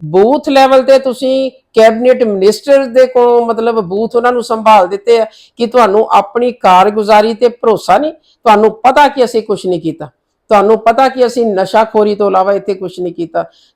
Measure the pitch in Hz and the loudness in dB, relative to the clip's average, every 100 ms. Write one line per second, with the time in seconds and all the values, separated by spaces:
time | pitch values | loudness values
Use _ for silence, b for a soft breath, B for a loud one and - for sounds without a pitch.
0 | 151 175 214 294 - 269 269 262 254 269 | -4 0 2 0 0 2 4 2 4 2
1 | 269 240 262 269 262 - _ - 220 220 | 0 -6 -4 -2 -4 -10 _ 2 2 2
2 | 247 254 233 196 190 214 285 277 269 233 | 0 0 0 0 0 0 0 0 2 0
3 | 254 254 240 240 233 220 226 226 175 196 | 0 2 2 2 0 -4 -4 -4 -6 -6
4 | 226 233 240 247 233 220 220 214 180 196 | -4 -2 -2 -4 -4 -4 2 2 2 -4
5 | 226 233 220 b b _ 233 247 220 208 | 0 0 0 b b _ -2 0 2 0
6 | 220 190 202 233 247 240 196 185 196 214 | 0 0 0 -4 -4 -2 2 4 2 0
7 | 208 214 214 220 247 - 233 202 - 196 | 0 2 2 0 -2 -2 -2 -2 0 0
8 | 302 320 _ _ 240 208 214 214 247 269 | 0 -8 _ _ 0 2 2 0 0 2
9 | 285 269 247 240 214 196 185 175 160 160 | 0 0 -2 -2 -4 -6 -4 -6 -6 -10
10 | 147 _ _ _ _ 208 196 220 214 339 | -16 _ _ _ _ 0 2 2 0 0
11 | 262 254 247 240 226 190 190 220 220 214 | 0 0 -2 0 -4 -2 -2 0 0 0
12 | 208 208 208 190 190 196 196 190 185 180 | -2 0 -2 0 0 -2 -4 -8 -10 -10
13 | 180 170 165 170 165 b b | -10 -8 -8 -8 -8 b b